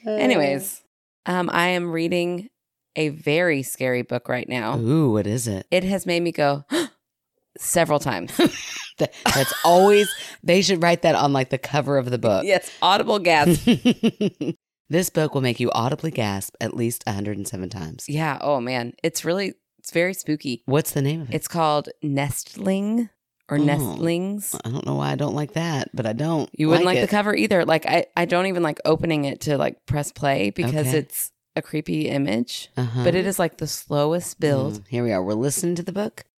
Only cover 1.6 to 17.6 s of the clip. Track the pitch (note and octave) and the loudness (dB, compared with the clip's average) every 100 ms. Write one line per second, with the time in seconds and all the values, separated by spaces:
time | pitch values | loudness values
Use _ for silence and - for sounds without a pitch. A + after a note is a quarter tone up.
1.6 | F3 F3+ F3 E3 E3 F3 F3 F3 G#3+ _ | 2 2 -2 -2 0 0 -2 -4 -10 _
2.6 | _ _ _ - D#3 D#3 D3+ D#3 F3+ C#3+ | _ _ _ -4 -4 -2 0 2 2 0
3.6 | C3 - B2+ B2 A#2+ B2 - B2 - B2 | -4 -4 -2 -2 -2 -6 -4 -6 -4 -4
4.6 | A2+ A#2+ A2+ D#3+ C#3+ G#2+ G2 A#2+ A#2 F#2+ | -2 -2 2 4 4 2 0 -2 -2 -6
5.6 | - F3+ F#3+ G3 F3+ E3+ E3+ D#3+ C#3+ C#3+ | 0 0 0 -2 0 0 0 0 0 0
6.6 | - D#4+ D#4 _ _ _ _ _ _ - | -2 -4 -4 _ _ _ _ _ _ -10
7.6 | - F3 D#3 D3 C#3+ G2 F2 - - - | -2 0 2 2 0 -4 -4 2 2 0
8.6 | - - - - D3+ - - C#3 C3 - | -12 -12 -12 -4 -4 -2 0 2 0 2
9.6 | E3 F3 G3 G#3 G3+ - - - - F3+ | 6 8 8 6 4 -2 -12 -8 2 4
10.6 | F3+ F#3 E3+ E3+ E3+ B2 C#3+ C#3 C3 C3+ | 4 2 4 4 4 4 4 2 0 -2
11.6 | - D3 C3+ C#3 B2 B2 A2+ F#2+ F#3 F3+ | -2 -2 2 0 0 0 2 2 2 0
12.6 | - - F3 G#3 A3+ G#3+ F3 D#3 D3+ D#3 | 0 0 2 2 2 2 4 4 6 4
13.6 | - G3 B3 - A3+ - G#3 - - - | 4 4 4 2 0 0 -4 -2 -6 -6
14.6 | _ _ _ D#3+ F3+ - D3+ C#3+ B2+ A2+ | _ _ _ -2 0 0 0 0 0 0
15.6 | A#2+ - A#2 D3+ D#3+ D3 G#2+ G2 - _ | 0 0 -2 -2 -4 -4 -2 -4 -8 _
16.6 | A2+ - A#2 A#2+ - G2+ G2+ G2+ G2 F#2+ | -6 -2 -4 -4 -6 -4 -4 -6 -8 -8